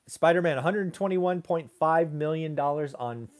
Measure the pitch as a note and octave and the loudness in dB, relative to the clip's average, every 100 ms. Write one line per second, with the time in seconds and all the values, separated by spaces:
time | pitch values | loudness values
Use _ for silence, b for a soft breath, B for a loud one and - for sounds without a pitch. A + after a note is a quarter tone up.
0 | - - D#3+ F3 F3 C#3 D3 G#3 F#3+ - | -18 2 4 4 2 0 0 0 -2 -2
1 | G3 F#3 F3+ F3+ - E3+ C#3 - D#3 D#3+ | -2 0 0 -2 -2 -4 -4 0 2 4
2 | E3+ D3 D3+ D#3+ D#3+ D3 C#3+ D3 D3 - | 2 -2 -4 -2 -4 -2 -2 -2 -4 -6
3 | B2 A#2 A#2 - | -8 -8 -12 -18